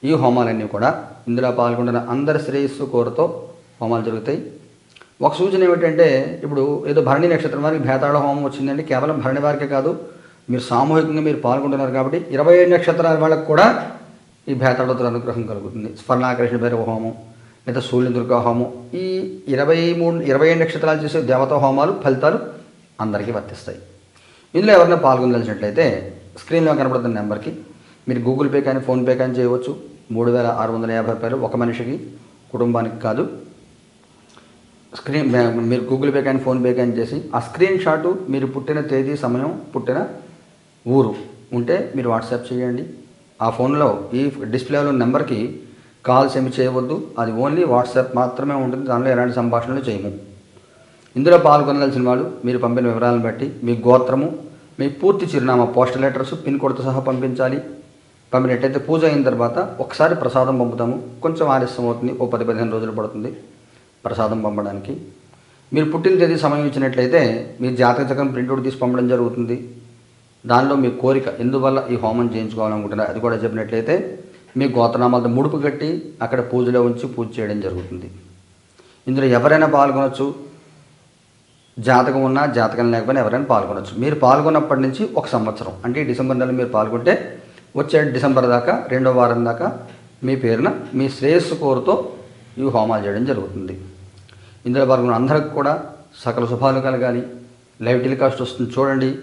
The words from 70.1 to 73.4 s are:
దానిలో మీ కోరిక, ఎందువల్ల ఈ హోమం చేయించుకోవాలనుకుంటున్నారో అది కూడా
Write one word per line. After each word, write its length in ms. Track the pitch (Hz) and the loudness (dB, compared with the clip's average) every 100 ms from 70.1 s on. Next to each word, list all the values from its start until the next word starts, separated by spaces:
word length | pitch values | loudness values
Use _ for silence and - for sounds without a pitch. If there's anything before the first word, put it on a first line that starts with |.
| _ _ _ 117 | _ _ _ 2
దానిలో 240 | 120 139 139 | 2 4 2
మీ 60 | 127 - | 2 0
కోరిక, 240 | 127 135 - - | 2 2 0 -2
ఎందువల్ల 380 | 117 135 135 135 131 | -2 2 2 0 -2
ఈ 60 | 120 | -2
హోమం 260 | 113 113 120 | 0 0 -2
చేయించుకోవాలనుకుంటున్నారో 760 | 113 110 110 110 107 101 104 101 | -2 -6 -4 -2 -2 -4 -4 -4
అది 100 | 98 117 | -2 -2
కూడా 120 | 113 | 0